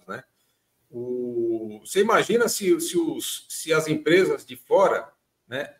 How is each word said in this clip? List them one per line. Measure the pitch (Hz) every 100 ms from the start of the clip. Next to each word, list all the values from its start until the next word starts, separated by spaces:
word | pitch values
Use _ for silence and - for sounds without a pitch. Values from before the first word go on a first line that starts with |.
| -
né? | 113 - _ _ _ _ _ _
O, | 123 123 123 123 120 117 113 107 107
você | - 190
imagina | 220 190 143 233 240
se, | - 190 160
se | 165 175
os, | 156 127 - - -
se | - 160
as | 156 156
empresas | 156 151 180 156 143 -
de | 123
fora, | - 170 180 104 - _ _ _ _
né, | 131 -